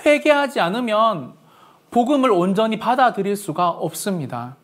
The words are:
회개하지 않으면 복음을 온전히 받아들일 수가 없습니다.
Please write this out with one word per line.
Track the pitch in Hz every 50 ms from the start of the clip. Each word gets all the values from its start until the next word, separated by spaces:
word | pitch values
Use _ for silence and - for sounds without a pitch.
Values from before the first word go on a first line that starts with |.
| -
회개하지 | 311 294 285 294 311 294 285 277 269 - 233
않으면 | 185 170 190 240 247 233 214 214 220 226 208 160 127 113 - _ _ _ _ _ - _ _ _ _ _
복음을 | - 240 240 233 294 277 262 262
온전히 | 208 175 175 190 196 190 220 220 220 214
받아들일 | - 208 247 262 262 240 - - 196 202 202
수가 | 196 - - 151 175 180 170
없습니다. | 170 - - 160 - - - 208 190 175 143 117 123 120 120 123 131 _